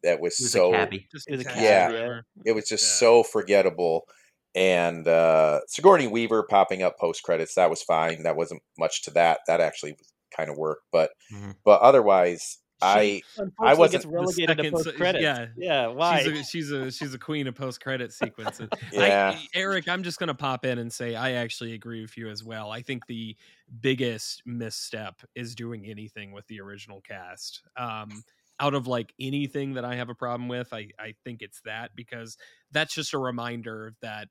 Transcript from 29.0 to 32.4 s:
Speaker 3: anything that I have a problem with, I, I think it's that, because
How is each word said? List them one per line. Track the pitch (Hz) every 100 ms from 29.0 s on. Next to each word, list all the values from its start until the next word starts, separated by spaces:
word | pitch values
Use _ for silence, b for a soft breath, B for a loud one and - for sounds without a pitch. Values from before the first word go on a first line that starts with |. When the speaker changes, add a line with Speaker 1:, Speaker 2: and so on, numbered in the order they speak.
| 110 _
Speaker 3:
anything | 135 143 139 143 139 131
that | 120
I | 123
have | 123
a | 123
problem | 123 120 123
with, | 123 120
I, | 117 107 -
I | 110 107
think | - 113
it's | 101 -
that, | 113 110 120 -
because | 117 120 113 -